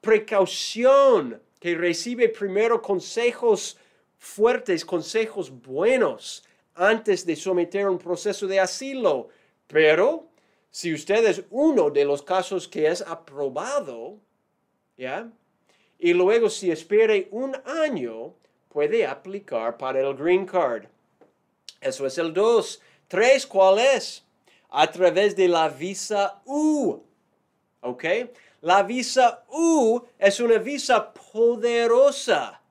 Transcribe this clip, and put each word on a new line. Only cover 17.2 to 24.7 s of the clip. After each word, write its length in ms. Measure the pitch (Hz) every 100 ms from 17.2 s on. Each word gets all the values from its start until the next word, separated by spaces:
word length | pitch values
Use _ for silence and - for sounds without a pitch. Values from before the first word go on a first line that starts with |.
| -
un 260 | 214 269 262
año, 680 | - 320 311 214 120 110 139 _ _ _ _
puede 380 | 147 147 226 160
aplicar 680 | 135 185 196 190 120 113 117
para 240 | 131 131
el 140 | 135
green 300 | 135 156 185
card. 400 | 190 185 147 113 95 _ _ _ _ _ _ _ - _
Eso 260 | 135 127 135
es 120 | 151
el 140 | 170
dos. 480 | 160 220 226 - - _ _ _
Tres, 380 | 180 240 269 -
¿cuál 320 | 196 190 196
es? 460 | 262 262 - - _ _ _ _
A 220 | _